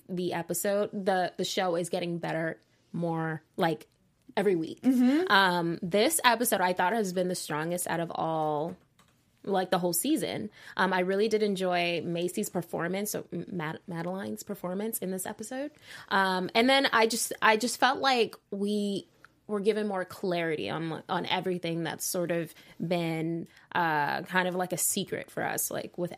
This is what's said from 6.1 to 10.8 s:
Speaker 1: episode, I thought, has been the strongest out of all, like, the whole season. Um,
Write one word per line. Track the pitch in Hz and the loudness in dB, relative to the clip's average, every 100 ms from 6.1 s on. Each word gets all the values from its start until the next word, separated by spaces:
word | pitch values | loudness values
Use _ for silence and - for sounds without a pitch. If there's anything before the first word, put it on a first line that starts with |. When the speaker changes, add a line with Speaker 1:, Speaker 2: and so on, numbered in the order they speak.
| - | 4
Speaker 1:
episode, | 247 226 247 196 | 4 4 2 2
I | 185 | 2
thought, | 185 180 | 2 2
has | 226 196 | 2 0
been | 180 180 | 0 0
the | |
strongest | 175 - 151 160 175 - | -2 -4 -4 -2 -2 -2
out | 170 | -2
of | 165 | -2
all, | - 160 160 156 151 165 185 _ _ _ _ _ _ | -2 -2 0 0 0 -2 -8 _ _ _ _ _ _
like, | - 190 185 | -2 0 2
the | 180 | 0
whole | 175 | 0
season. | 175 262 302 87 101 214 - - | 0 0 0 0 -4 -8 -12 -8
Um, | - | 0